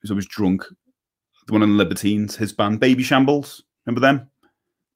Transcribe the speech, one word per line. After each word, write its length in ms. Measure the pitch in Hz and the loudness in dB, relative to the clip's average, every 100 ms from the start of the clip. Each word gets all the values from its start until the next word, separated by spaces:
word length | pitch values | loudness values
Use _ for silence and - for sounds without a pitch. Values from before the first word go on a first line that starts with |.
who's 80 | 104 | -6
always 160 | 101 95 | -6 -6
drunk. 380 | - 95 92 - - _ _ _ _ _ _ - | -2 0 0 -6 -20 _ _ _ _ _ _ -2
The 60 | |
one 100 | 107 | 2
in 140 | 107 104 | 4 4
Libertines, 580 | 90 92 104 104 104 - | 2 0 -2 -2 -4 -6
his 160 | 107 | -4
band, 280 | - 104 107 | -2 -2 2
Baby 220 | 131 127 | 2 2
Shambles. 600 | 127 135 135 147 139 - _ _ - | 0 0 0 0 -4 -16 _ _ -8
Remember 140 | 120 | 0
them? 280 | 131 135 - _ _ _ _ _ _ | 2 0 -4 _ _ _ _ _ _